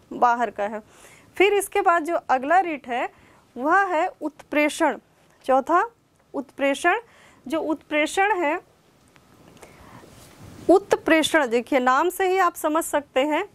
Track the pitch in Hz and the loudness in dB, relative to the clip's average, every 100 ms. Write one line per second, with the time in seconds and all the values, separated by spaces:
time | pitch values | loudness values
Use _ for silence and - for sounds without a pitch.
0 | - 254 240 240 233 - 202 214 - - | -12 0 2 2 -2 -4 -8 -8 -14 -20
1 | - - _ - 381 403 - 403 370 339 | -20 -20 _ 2 2 2 -2 0 2 2
2 | 311 330 - 262 277 359 349 277 247 247 | 0 -4 -2 -2 2 2 0 -4 -8 -6
3 | 381 _ _ _ _ 240 285 392 381 311 | -6 _ _ _ _ -6 0 2 2 0
4 | 370 - 302 - - 294 294 - 302 208 | -2 -4 -10 -10 -4 0 0 0 -2 -2
5 | _ _ _ _ - 262 254 349 466 _ | _ _ _ _ 0 0 2 0 0 _
6 | _ _ _ 285 247 - 277 277 349 440 | _ _ _ -12 -10 -4 -2 0 0 -2
7 | - _ - _ 247 311 294 294 - 302 | -4 _ -20 _ -6 -4 -4 -6 -4 -2
8 | 302 392 403 370 294 359 - _ _ _ | -2 0 0 0 -2 -4 -8 _ _ _
9 | _ _ _ _ - - - - - - | _ _ _ _ -20 -20 -20 -20 -20 -20
10 | - - - - - - - 381 - 440 | -20 -20 -20 -20 -20 -4 4 4 4 -2
11 | - 320 269 320 247 240 233 269 254 262 | 2 2 2 0 0 -2 0 0 2 2
12 | 349 - 370 381 349 - 311 320 - 294 | 0 -2 0 2 0 -2 -2 -2 -2 -4
13 | - 262 302 302 403 | -2 -2 0 -2 -6